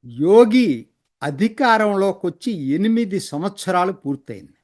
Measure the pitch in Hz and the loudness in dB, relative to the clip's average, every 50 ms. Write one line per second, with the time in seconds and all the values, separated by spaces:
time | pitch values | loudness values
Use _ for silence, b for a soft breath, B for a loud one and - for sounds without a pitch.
0 | _ 123 117 120 147 175 202 226 240 220 220 254 240 185 131 113 110 _ _ _ | _ -16 -6 -4 2 6 6 6 6 6 4 2 2 2 -2 -4 -8 _ _ _
1 | _ _ _ _ 135 147 143 131 202 220 220 - 277 240 226 220 214 208 202 190 | _ _ _ _ -8 -8 -2 -2 -2 -2 0 0 2 2 4 4 2 0 0 0
2 | 196 196 190 196 - 175 165 _ - 247 220 165 135 131 143 170 202 226 226 226 | 0 -2 -2 -4 -6 -8 -8 _ -8 -6 -6 -4 -4 -2 -2 0 0 0 2 0
3 | 233 190 196 185 - - - 147 175 202 196 - - 190 180 180 180 185 190 - | 0 -2 -4 -6 -6 -6 -8 -6 -6 -6 -8 -6 -6 -2 0 0 0 -2 -4 -6
4 | _ 139 139 135 _ - 113 95 76 - _ _ | _ -8 -8 -6 _ -16 -16 -16 -18 -20 _ _